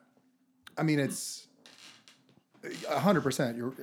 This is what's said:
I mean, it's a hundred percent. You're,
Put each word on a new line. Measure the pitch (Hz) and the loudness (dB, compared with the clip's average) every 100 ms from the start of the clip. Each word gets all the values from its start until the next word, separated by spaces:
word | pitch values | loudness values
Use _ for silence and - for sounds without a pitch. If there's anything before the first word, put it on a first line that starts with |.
| _ _ _ _ _ _ - - | _ _ _ _ _ _ -12 0
I | |
mean, | 156 147 | 2 4
it's | 131 - - - - _ - - - - - - _ _ _ _ - - - | 2 -2 -8 -10 -16 _ -20 -20 -20 -20 -20 -20 _ _ _ _ -14 -10 -2
a | 143 | 2
hundred | 185 160 | 4 4
percent. | 135 - 123 117 | 2 0 -2 -2
You're, | 120 - | -6 -4